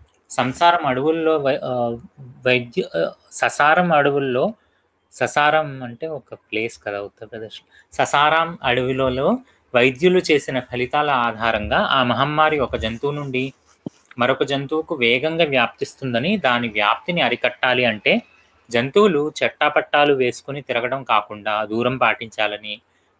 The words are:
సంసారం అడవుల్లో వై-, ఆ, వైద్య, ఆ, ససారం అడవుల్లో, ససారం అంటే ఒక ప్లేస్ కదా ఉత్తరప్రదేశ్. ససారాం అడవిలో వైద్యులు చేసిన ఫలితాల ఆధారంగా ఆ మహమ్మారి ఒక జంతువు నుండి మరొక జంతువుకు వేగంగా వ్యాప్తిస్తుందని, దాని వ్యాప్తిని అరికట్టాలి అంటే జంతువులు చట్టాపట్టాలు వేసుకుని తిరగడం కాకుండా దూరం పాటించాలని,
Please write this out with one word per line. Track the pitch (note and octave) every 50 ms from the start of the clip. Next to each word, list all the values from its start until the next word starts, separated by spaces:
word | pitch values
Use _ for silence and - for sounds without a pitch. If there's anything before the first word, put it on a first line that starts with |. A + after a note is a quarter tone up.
| _ _ _ _ _ -
సంసారం | - - B2 B2+ B2+ - E3+ E3+ F3 F3 D#3+
అడవుల్లో | C#3+ B2+ B2+ C3+ D#3 D#3+ E3 D#3+ D#3+ D#3+ D#3
వై-, | C#3+ C3+ C3+ D3 -
ఆ, | C3+ B2+ B2 A#2+ A#2+ A#2 A#2+ D3 - _ - C#3 B2 B2 - -
వైద్య, | B2+ B2+ B2 A#2+ A#2+ - - F#3 - - E3+
ఆ, | E3 D#3 - - _ _
ససారం | - - - A#2+ - - D3 D3 D#3 F3 F3+ F3
అడవుల్లో, | E3 D3 C#3+ C#3+ C#3 C#3+ C#3 C3+ B2 B2 D3 G3 A3+ - _ _ _ _ _ _ _ _ _ _
ససారం | - - C3 A#2+ - D3+ D3 D3+ D3 D#3 D#3 D3 C3+ C3 C3
అంటే | B2 A#2 A#2 - D#3+
ఒక | D#3 C#3 A#2+ _ -
ప్లేస్ | - _ _ - G#2+ A2 A#2 - - _
కదా | A2 G2+ G2+
ఉత్తరప్రదేశ్. | G2+ G2 - _ A#2 G#2+ - A2 A2 G#2+ - - - _ _ - _ _ -
ససారాం | - C#3 B2+ - C#3+ D3 D3+ D#3 D#3+ E3 E3 E3+ - -
అడవిలో | C#3 B2 B2+ B2+ B2+ C3+ C3 C3+ C3 B2+ B2+ C3+ E3+ A3+ B3+ B3+ _ _ _ _ _ -
వైద్యులు | B2 A#2+ C3 C3 B2 D#3+ F3+ F3+ F3+ E3+ -
చేసిన | D#3+ C#3+ - - C#3 B2+
ఫలితాల | A#2+ - - B2 B2 B2 - D3 D3+ D3
ఆధారంగా | C#3 B2+ A#2+ A#2 A2+ G#2+ A2 A#2 A2+ G#2+ G#2 G#2 B2 D#3+
ఆ | G#3 - - C3+ B2+
మహమ్మారి | A#2+ A#2+ A2 C3+ C#3+ D3+ D3+ D#3 D#3 D#3 D3
ఒక | C3 A2+ -
జంతువు | A#2+ G#2 A2 A2+ A#2 - C#3+
నుండి | C#3+ D3 D3 C#3 B2+ B2+ C3 C3+ C3 _ _ _ _ _ _ - - _ _ _ - -
మరొక | A#2+ A#2+ C3+ - D#3
జంతువుకు | C3+ C#3 C#3 C#3 C3+ D#3+ D#3 D#3 - F3
వేగంగా | C#3+ B2 A#2 A#2+ C3 B2+ D#3 D#3+ E3 E3+
వ్యాప్తిస్తుందని, | D3+ C#3 C3 B2 - - - - - - - - C3 A#2+ A#2 B2 E3+ G#3+ G#3+
దాని | E3+ C3 B2 A#2+ A#2+ A#2
వ్యాప్తిని | G#2 G#2+ G#2 G#2 A2+ - - - F3 E3+
అరికట్టాలి | D3 A#2+ A#2 B2 - B2 - - - C3 B2 B2 B2
అంటే | A#2+ A2 G#2 - C#3 F3 A#3 - _ _ _ _ _ _ _ _ -
జంతువులు | A#2 A#2+ A#2+ C#3 C3+ G3+ G#3 G#3+ E3+ C#3+ D3 D3+ D3+ - C3+
చట్టాపట్టాలు | A#2 - - D3+ D3+ D3+ D#3+ D3+ - - D3+ D3 D3 C#3+
వేసుకుని | C3+ B2+ A#2+ A2+ - - - C3+ D3
తిరగడం | C3+ - B2+ A#2 A#2 B2 B2+ C#3 C3
కాకుండా | - A#2+ G#2+ G#2 - A2 G#2 G2+ A2 G#2+ G#2+ A2
దూరం | G2+ G#2+ A2+ A#2+ B2 C3 B2+
పాటించాలని, | B2+ A2+ G#2+ - A#2+ A2+ - - G#2+ G#2 G#2 G#2 G#2+ G#2+ G#2 G#2 _ _ _ _ _ _ _ _